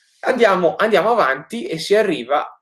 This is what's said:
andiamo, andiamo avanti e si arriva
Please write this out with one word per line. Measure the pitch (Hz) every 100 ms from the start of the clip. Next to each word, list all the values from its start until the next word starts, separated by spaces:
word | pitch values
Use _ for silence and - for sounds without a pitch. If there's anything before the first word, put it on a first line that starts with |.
| _ _
andiamo, | - 254 220 185 170 147
andiamo | 208 196 196
avanti | 233 139 135 - 226 -
e | 160
si | 160 202
arriva | 202 147 120 147 - -